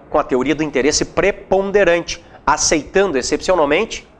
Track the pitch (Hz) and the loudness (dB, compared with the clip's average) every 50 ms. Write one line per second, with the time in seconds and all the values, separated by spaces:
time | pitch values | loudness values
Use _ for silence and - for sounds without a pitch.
0 | - - - 156 139 - 139 127 127 135 156 143 160 151 143 131 120 139 - - | -8 -4 -2 -2 0 0 0 0 0 0 -2 -2 -2 -2 -2 0 0 0 0 0
1 | - - - - 165 196 202 - - - 196 190 196 202 190 208 202 170 170 175 | -2 -4 -2 0 0 0 0 -2 -2 -2 0 0 0 2 2 2 4 4 2 2
2 | 165 - - - - - - - - - 143 151 - - 180 160 135 - - 190 | 0 -4 -10 -14 -16 -20 -20 -8 -2 -2 0 0 0 0 0 0 -2 -2 0 0
3 | 196 196 156 131 117 - 151 147 - - 185 175 151 139 147 170 220 220 - - | 0 0 0 -2 -4 -2 -4 -2 0 0 0 2 2 2 2 0 -2 -2 -6 -12
4 | - - - | -14 -16 -20